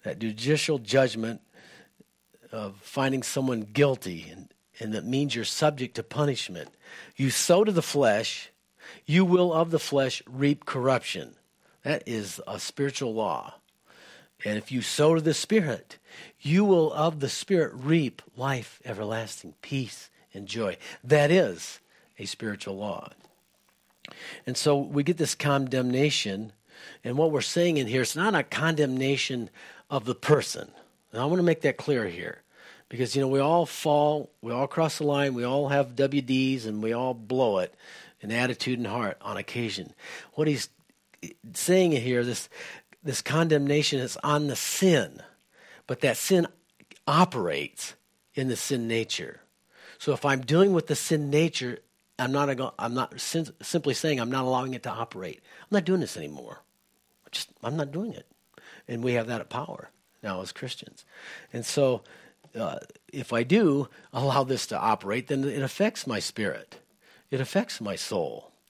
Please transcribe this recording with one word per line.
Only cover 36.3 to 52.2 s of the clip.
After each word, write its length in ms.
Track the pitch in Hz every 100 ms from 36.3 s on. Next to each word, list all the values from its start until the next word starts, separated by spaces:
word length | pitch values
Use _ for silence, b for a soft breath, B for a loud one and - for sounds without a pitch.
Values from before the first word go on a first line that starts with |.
| 131 131 131 110
and 160 | 107
we 120 | 110
all 200 | 117 127
blow 460 | 120 107 127 123 98
it 160 | 90 - B B B B
in 100 | 104
attitude 480 | 117 127 120 127 123
and 80 | 110
heart 300 | 113 104 -
on 160 | 104 101
occasion. 560 | 101 120 113 98 92 - B B B
What 140 | - 156
he's 220 | 135 - _ _ _ _ _ - - 117
saying 380 | - - 185 180
here, 320 | 143 120 123
this, 260 | 120 113 - B B B _ -
this 180 | 156 123
condemnation 800 | - 147 165 151 143 147 147 135
is 180 | 123 -
on 240 | 143 147 147
the 80 | 127
sin, 640 | - - 190 156 90 - - _ _ B B B -
but 140 | -
that 160 | 135 110
sin 300 | - 185 170 _ _ _ - - -
operates 880 | 147 185 127 87 71 69 - - - _ _ _
in 140 | - 131
the 80 | 113
sin 320 | - 131 117
nature. 540 | 113 113 - 73 - _ _ _ B B B
So 140 | -
if 120 | 131 143
I'm 160 | 135
dealing 320 | 123 160 196
with 140 | 175 -
the 80 | 147
sin 340 | - 156 143
nature, 500 | 147 165 - 123 120 _ _ _
I'm 140 | -